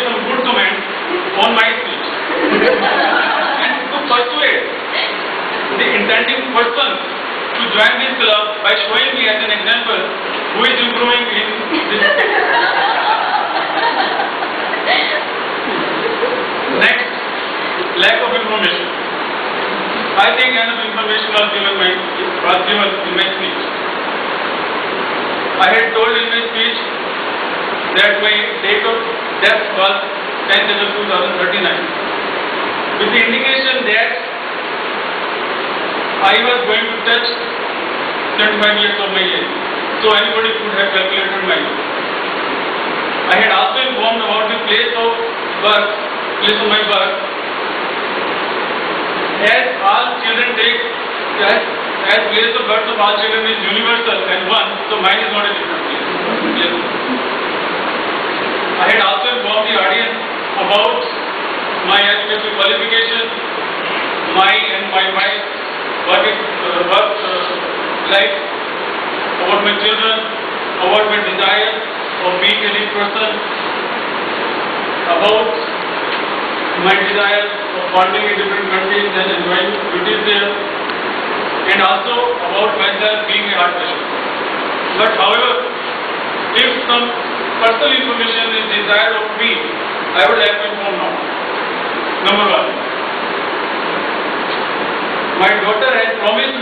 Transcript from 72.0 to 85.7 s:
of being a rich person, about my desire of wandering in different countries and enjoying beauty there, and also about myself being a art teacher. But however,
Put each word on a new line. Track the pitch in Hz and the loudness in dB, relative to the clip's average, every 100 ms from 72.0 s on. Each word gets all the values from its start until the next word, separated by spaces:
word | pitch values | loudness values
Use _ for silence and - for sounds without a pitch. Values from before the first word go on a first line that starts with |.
| - - 180 | -6 -2 0
of | 180 | 2
being | 202 202 | 2 2
a | 214 208 | 0 0
rich | 208 208 | -2 0
person, | 202 208 220 214 - - - - - - - - 165 160 - - - - - - - 165 | 0 0 -2 -2 -4 -4 -4 -4 -4 -4 -4 -4 -4 -4 -4 -2 -2 -4 -4 -2 0 2
about | 208 214 226 - - - - - - - - - - - - - | 4 4 2 0 -2 -4 -4 -4 -4 -4 -2 -2 -2 -2 -2 0
my | 180 196 | 2 4
desire | 196 202 202 208 - | 2 2 2 2 0
of | - - 185 180 | -4 -6 -4 0
wandering | 214 202 208 208 | 2 4 2 0
in | 202 | 0
different | 196 196 190 | 0 0 0
countries | 190 190 208 202 185 | 0 2 2 2 0
and | 190 | 0
enjoying | 175 175 185 190 208 - 180 | 0 0 0 0 -2 -2 -2
beauty | 185 214 208 | 0 0 2
there, | 202 202 208 - - - - - - - - - - - | 2 2 -2 -4 -4 -4 -4 -4 -4 -4 -2 -2 -2 0
and | 202 | 4
also | 190 190 - - 240 - - | 4 4 0 0 0 0 0
about | 202 214 - | 2 2 2
myself | 196 196 214 214 214 | 0 2 0 0 0
being | 202 208 | 0 0
a | 202 | 2
art | - - | 2 0
teacher. | - - - - - - - - - - - 185 | -2 -4 -4 -4 -4 -4 -4 -4 -4 -2 -2 2
But | 220 214 | 2 4
however, | 202 208 254 247 247 | 4 4 2 2 -2